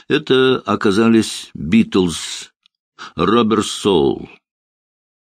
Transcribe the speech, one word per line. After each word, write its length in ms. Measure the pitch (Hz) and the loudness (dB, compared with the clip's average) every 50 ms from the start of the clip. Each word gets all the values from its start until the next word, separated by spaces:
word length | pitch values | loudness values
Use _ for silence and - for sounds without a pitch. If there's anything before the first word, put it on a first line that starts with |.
| - - | -6 -4
Это 500 | 131 151 151 - 131 131 131 131 127 - | -4 -2 0 2 2 4 4 2 2 0
оказались 920 | - - 104 101 - 110 95 104 113 113 113 110 104 - - - - - - | -2 -2 -2 0 0 0 2 2 4 4 4 4 2 0 -4 -12 -14 -16 -14
Beatles, 920 | - 76 76 95 113 104 - - 101 92 87 78 - - - - - - - _ _ _ _ _ _ _ _ _ - - - - | -12 -6 0 2 2 2 2 2 0 0 0 -2 -6 -10 -12 -12 -14 -16 -18 _ _ _ _ _ _ _ _ _ -20 -20 -12 -6
Rubber 460 | - 87 92 107 120 117 107 110 101 | -2 0 2 2 2 2 2 0 0
Soul. 640 | 98 - - - - 104 95 80 69 65 52 - - - - - _ _ _ _ _ _ _ _ _ _ _ _ _ _ _ _ _ _ | -2 -4 -6 -4 0 0 2 2 2 0 -2 -4 -8 -16 -20 -20 _ _ _ _ _ _ _ _ _ _ _ _ _ _ _ _ _ _